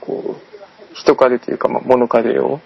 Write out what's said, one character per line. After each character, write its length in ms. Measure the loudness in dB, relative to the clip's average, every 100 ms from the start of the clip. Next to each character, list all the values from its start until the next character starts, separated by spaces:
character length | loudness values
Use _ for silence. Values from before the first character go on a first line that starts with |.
こ 360 | -10 -8 -8 -12
う、 580 | -16 -20 -20 _ -20
人 220 | -2 2 4
影 220 | 4 2
と 120 | -4
い 40 |
う 40 | -4
か、 100 | -4
ま 100 | -4
あ、 40 |
物 260 | 0 2 2
影 300 | 2 2 0
を、 200 | 0 -4